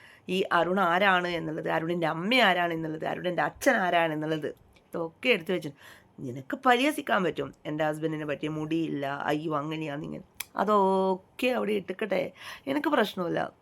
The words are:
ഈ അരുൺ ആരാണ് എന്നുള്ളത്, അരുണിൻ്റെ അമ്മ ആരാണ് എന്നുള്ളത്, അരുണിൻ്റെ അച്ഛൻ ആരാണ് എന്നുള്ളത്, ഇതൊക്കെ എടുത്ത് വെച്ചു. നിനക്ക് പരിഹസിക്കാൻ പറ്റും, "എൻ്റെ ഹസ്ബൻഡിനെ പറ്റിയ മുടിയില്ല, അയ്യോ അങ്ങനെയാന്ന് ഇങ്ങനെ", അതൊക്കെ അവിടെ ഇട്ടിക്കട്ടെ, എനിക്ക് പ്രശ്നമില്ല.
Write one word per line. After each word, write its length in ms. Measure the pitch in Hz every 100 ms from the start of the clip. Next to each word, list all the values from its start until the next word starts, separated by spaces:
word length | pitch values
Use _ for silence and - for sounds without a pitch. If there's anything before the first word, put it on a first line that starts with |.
| - - -
ഈ 120 | 185 -
അരുൺ 280 | - 165 190
ആരാണ് 500 | 180 175 202 185 175
എന്നുള്ളത്, 360 | 170 160 160 165
അരുണിൻ്റെ 380 | 165 160 175 160
അമ്മ 340 | 160 185 254
ആരാണ് 320 | 214 180 175
എന്നുള്ളത്, 320 | 165 160 156 160
അരുണിൻ്റെ 380 | 160 170 170
അച്ഛൻ 320 | 156 - - 233
ആരാണ് 360 | 185 175 165
എന്നുള്ളത്, 360 | 151 151 156 147 - _ _
ഇതൊക്കെ 500 | _ 180 165 - 254
എടുത്ത് 240 | 214 165
വെച്ചു. 180 | 180 160 - - - _ -
നിനക്ക് 360 | 135 123 131 269
പരിഹസിക്കാൻ 580 | 262 247 277 302 - 220
പറ്റും, 260 | 175 147 139 - 170
"എൻ്റെ 180 | 151 156
ഹസ്ബൻഡിനെ 400 | 151 160 156 151
പറ്റിയ 240 | 143 151
മുടിയില്ല, 560 | 156 151 165 156 147 139 143 -
അയ്യോ 260 | 151 160 151
അങ്ങനെയാന്ന് 500 | 147 156 156 143 160
ഇങ്ങനെ", 200 | 147 - - - -
അതൊക്കെ 920 | 202 208 190 190 190 185 - - 254
അവിടെ 220 | 240 208
ഇട്ടിക്കട്ടെ, 480 | 208 185 185 214 190 180 - - - -
എനിക്ക് 220 | 277 311
പ്രശ്നമില്ല. 500 | 294 208 - 170 156 - -